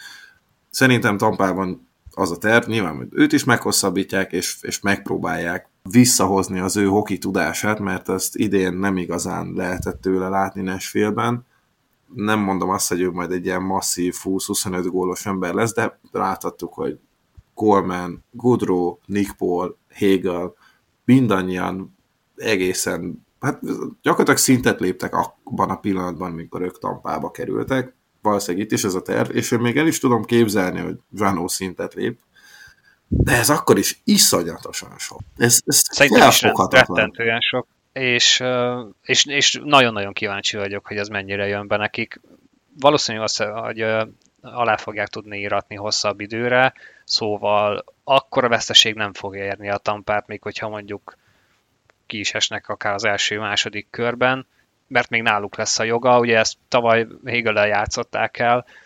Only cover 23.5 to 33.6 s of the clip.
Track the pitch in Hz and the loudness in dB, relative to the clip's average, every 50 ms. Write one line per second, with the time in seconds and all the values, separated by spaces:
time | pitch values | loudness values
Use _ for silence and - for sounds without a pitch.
23.5 | 143 - - 127 - - - 123 - _ - - - - - 143 139 131 - - | -4 -4 -6 -8 -6 -6 -8 -10 -10 _ -2 0 2 2 4 4 4 4 6 4
24.5 | 131 117 - 120 101 - 98 92 92 - - 90 - 87 87 - _ _ - - | 4 4 4 2 2 2 0 -2 -2 -2 -4 -2 -2 -2 -2 -2 _ _ -14 -8
25.5 | 120 95 95 90 95 - - 104 95 92 90 90 85 76 90 90 82 82 85 - | -2 -2 0 0 -2 -4 -2 -2 -2 -2 -2 -6 -6 -6 -8 -8 -8 -10 -12 -10
26.5 | - 87 90 90 - - - 98 - - - - 78 76 - - - - - 104 | -8 -8 -8 -8 -8 -6 -8 -8 -6 -6 -6 -6 -6 -6 -6 -8 -8 -8 -8 -4
27.5 | 98 110 117 - 135 131 127 - _ _ _ _ _ _ - 107 104 101 - - | -4 -4 -2 0 -2 -2 -2 -4 _ _ _ _ _ _ -2 0 0 0 0 -2
28.5 | 87 95 107 107 123 - - 101 90 92 - - 104 113 120 120 - 120 117 - | -2 -4 -2 -2 -2 0 0 -2 -2 -2 -4 -2 0 0 0 0 -2 -2 -2 0
29.5 | 123 113 120 120 117 143 156 165 156 - - 131 120 110 104 - 120 117 117 104 | 0 0 0 0 2 2 2 2 0 2 2 2 2 2 0 2 4 4 4 4
30.5 | 98 104 90 90 85 87 87 85 85 - _ _ - 98 107 98 92 82 87 92 | 2 0 0 0 -2 -4 -6 -8 -8 -10 _ _ -6 0 0 0 0 0 -4 -4
31.5 | - - 95 92 82 - 87 - - 92 101 117 123 _ _ _ _ _ _ - | -4 -6 -6 -8 -6 -8 -8 -8 -6 -4 -4 -4 -4 _ _ _ _ _ _ -20
32.5 | - - - - _ _ _ _ _ _ _ - - - - - - 117 113 - | -20 -20 -20 -20 _ _ _ _ _ _ _ -2 2 2 2 4 4 2 4 2
33.5 | 147 - | 2 2